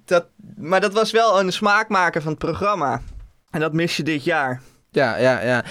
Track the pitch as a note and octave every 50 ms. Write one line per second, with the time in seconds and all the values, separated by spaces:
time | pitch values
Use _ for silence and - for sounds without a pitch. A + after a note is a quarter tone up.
0 | _ - F#3 F3 E3+ _ _ _ - - - - C#3+ D#3 F#3+ F#3+ G3 G#3 G3 A3
1 | A3 G#3+ G#3+ A3+ A#3 A3 F#3 G3 G3 F#3 F3 - G#3+ G3+ G3+ G#3+ A3 G#3 G#3 F#3
2 | F3 E3+ E3 E3 D3+ D#3 D3+ - - D#3 D#3 - F#3+ G3+ G#3 F3+ C#3+ C3 A#2+ B2+
3 | - - - - - - _ _ _ _ - D#3+ D#3 D#3+ D3+ E3 E3+ E3+ - -
4 | D3 D3+ D#3+ C#3+ B2 E3+ E3 D3+ C#3 B2+ B2+ B2+ - - _ _ _ _ - D3
5 | C3+ A2+ A2 F2+ B2 C3 B2 F#2+ F#2+ B2 B2 A#2+ - -